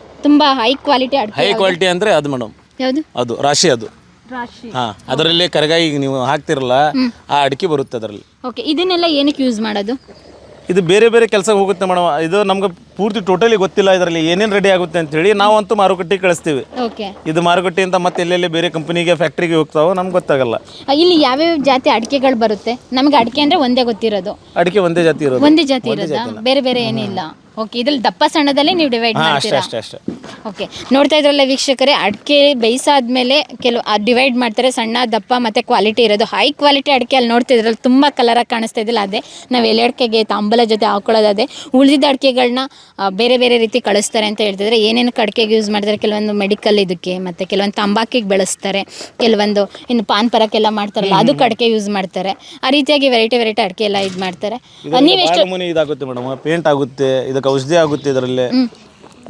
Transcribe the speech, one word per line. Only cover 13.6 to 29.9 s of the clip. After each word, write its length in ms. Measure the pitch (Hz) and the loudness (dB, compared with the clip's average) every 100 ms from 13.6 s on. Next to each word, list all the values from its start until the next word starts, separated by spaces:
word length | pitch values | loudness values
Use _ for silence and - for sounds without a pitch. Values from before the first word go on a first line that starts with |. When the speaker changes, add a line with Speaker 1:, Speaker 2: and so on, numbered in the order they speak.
| 190 - 190 | 2 2 2
Speaker 2:
ಇದರಲ್ಲಿ 360 | 185 175 165 160 | 4 2 0 0
ಏನೇನ್ 260 | 175 220 | 0 0
ರೆಡಿ 180 | 202 196 | 2 2
ಆಗುತ್ತೆ 280 | 185 175 175 | 2 0 -4
ಅಂತ 120 | 160 | -2
ಹೇಳಿ. 220 | 151 185 | 0 2
ನಾವಂತೂ 420 | 208 208 214 196 | 2 4 2 2
ಮಾರುಕಟ್ಟೆಗೆ 480 | 220 190 185 175 196 | 2 2 0 -2 0
ಕಳಿಸ್ತೀವಿ. 420 | 185 170 170 139 110 - | 0 0 -2 -4 -4 -6
Speaker 1:
ಓಕೆ. 320 | 240 - 202 196 170 | -8 -8 -12 -10 -6
Speaker 2:
ಇದು 160 | 160 | 0
ಮಾರುಕಟ್ಟೆಯಿಂದ 520 | 170 175 180 170 185 | 2 2 0 -2 0
ಮತ್ತೆ 280 | 185 180 180 | 0 -2 -2
ಎಲ್ಲೆಲ್ಲಿ 240 | 170 180 175 | -2 0 -2
ಬೇರೆ 240 | 160 175 | -2 -2
ಕಂಪನಿಗೆ, 440 | 160 151 170 170 | -4 -4 -2 0
ಫ್ಯಾಕ್ಟರಿಗೆ 400 | 165 160 - 175 | 0 0 -2 -2
ಹೋಗ್ತಾವೋ 400 | 165 151 156 156 | 0 0 0 0
ನಮ್ಗೆ 180 | 190 185 | 0 -2
ಗೊತ್ತಾಗಲ್ಲ. 420 | 180 - 143 127 | -2 0 0 0
Speaker 1:
ಆ, 380 | 110 - - - | -4 -8 -10 -2
ಇಲ್ಲಿ 280 | 285 349 339 | 2 4 4
ಯಾವ್ಯಾವ 360 | 277 262 330 330 | 2 2 0 0
ಜಾತಿ 280 | 269 262 294 | 0 0 2
ಅಡಿಕೆಗಳು 460 | 233 226 277 262 254 | 0 0 -2 0 2
ಬರುತ್ತೆ? 380 | 220 208 226 247 - | 0 -2 -4 -8 -6
ನಮ್ಗೆ 240 | 254 285 285 | 0 2 4
ಅಡಿಕೆ 240 | 233 254 | 2 0
ಅಂದ್ರೆ 200 | 294 349 | 0 2
ಒಂದೇ 220 | 254 247 | 2 2
ಗೊತ್ತಿರೋದು. 560 | 240 220 226 202 185 - - - | 0 -2 -2 -2 -6 -12 -6 -2
Speaker 2:
ಅಡಿಕೆ 220 | 175 196 | 0 2
ಒಂದೇ 260 | 180 165 | 2 2
ಜಾತಿ 200 | 165 143 | 2 2
ಇರೋದು. 200 | 147 127 | 0 2
Speaker 1:
ಒಂದೇ 180 | 285 320 | 4 4
ಜಾತಿ 280 | 285 262 226 | 2 -2 -2
Speaker 2:
ಒಂದೇ 120 | 214 | -4
Speaker 1:
ಇರೋದಾ? 140 | 180 139 | -4 -4
Speaker 2:
ಜಾತಿನೇ. 260 | 226 220 | -6 -4
Speaker 1:
ಬೇರೆ 180 | 226 269 | 0 0
ಬೇರೆ 220 | 254 247 | 0 -2
ಏನಿಲ್ಲ. 380 | 226 220 208 190 160 - - - | -2 -4 -6 -6 -10 -12 -16 -10
ಓಕೆ, 200 | 220 240 | -8 -4
ಇದ್ರಲ್ಲಿ 260 | 247 294 | -2 -2
ದಪ್ಪ 200 | 208 202 302 | -2 0 0
ಸಣ್ಣದಲ್ಲೇ 460 | 330 285 277 294 | 2 0 2 2
ನೀವು 180 | 359 302 | 2 0
ಡಿವೈಡ್ 280 | 233 233 214 | 0 0 0
Speaker 2:
ಹಾ, 160 | 160 | 2
ಅಷ್ಟೇ, 160 | 143 - | 0 0
Speaker 1:
ಮಾಡ್ತೀರಾ? 280 | 139 127 117 | -2 -2 -6
Speaker 2:
ಅಷ್ಟೇ, 0 | |
ಅಷ್ಟೇ. 360 | - | -10